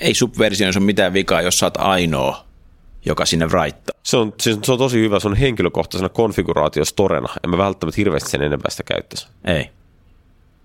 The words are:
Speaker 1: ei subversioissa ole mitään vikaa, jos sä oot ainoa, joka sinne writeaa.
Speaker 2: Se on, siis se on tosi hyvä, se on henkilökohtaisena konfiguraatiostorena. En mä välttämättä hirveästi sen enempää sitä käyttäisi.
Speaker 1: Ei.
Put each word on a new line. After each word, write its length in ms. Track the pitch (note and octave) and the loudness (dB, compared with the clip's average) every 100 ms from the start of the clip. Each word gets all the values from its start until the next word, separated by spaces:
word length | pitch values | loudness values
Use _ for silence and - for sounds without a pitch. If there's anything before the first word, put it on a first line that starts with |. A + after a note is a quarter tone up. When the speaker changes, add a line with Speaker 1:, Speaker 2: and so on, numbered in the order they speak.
Speaker 1:
ei 140 | E3+ | 0
subversioissa 680 | - B2 - G#2+ G2 F#2+ F#2+ | 2 0 2 2 2 2 2
ole 60 | G2 | 2
mitään 260 | G2+ F2+ | 4 2
vikaa, 300 | F#2+ F2 E2+ | 2 2 0
jos 160 | F2+ - | 2 0
sä 80 | F2 | 0
oot 100 | - | 0
ainoa, 680 | G2 F#2 E2+ C#2 C2+ - - - - - - - | 2 2 2 0 -2 -4 -12 -20 -20 -20 -20 -10
joka 220 | E2 D#2 D#2+ | -4 -2 0
sinne 200 | E2 D#2+ | 0 2
writeaa. 540 | F2+ D2+ - - - | 0 0 -4 -12 -8
Speaker 2:
Se 140 | - B2+ | -2 0
on, 160 | G#2+ - | 0 -2
siis 180 | A#2 G#2 | -2 0
se 100 | A#2 | 0
on 60 | B2 | 0
tosi 200 | C3 A#2+ | 2 2
hyvä, 220 | A2 G2 | 2 2
se 80 | G#2 | 0
on 80 | G#2 | 2
henkilökohtaisena 720 | C#3 G#2 F2 E2 D#2+ F#2 F#2 | 0 0 -2 -2 -4 -2 -2
konfiguraatiostorena. 1200 | - A2 G2+ E2+ D#2+ D2+ D2 D2 - F#2+ D2+ B1 - | 0 0 0 0 0 0 0 -2 0 0 0 -4 -8
En 60 | E2+ | -2
mä 80 | F2 | 0
välttämättä 380 | G2 F#2 D#2+ - | 0 -2 -4 -2
hirveästi 300 | G2+ C#2+ - | 0 0 -2
sen 120 | - | -2
enempää 280 | D2 C#2 - | -2 -2 -4
sitä 120 | - | -6
käyttäisi. 440 | - G1+ - - - - | -6 -6 -6 -14 -14 -10
Speaker 1:
Ei. 260 | F#2 D#2 B1+ - _ _ _ _ _ _ _ _ | -2 -2 -4 -12 _ _ _ _ _ _ _ _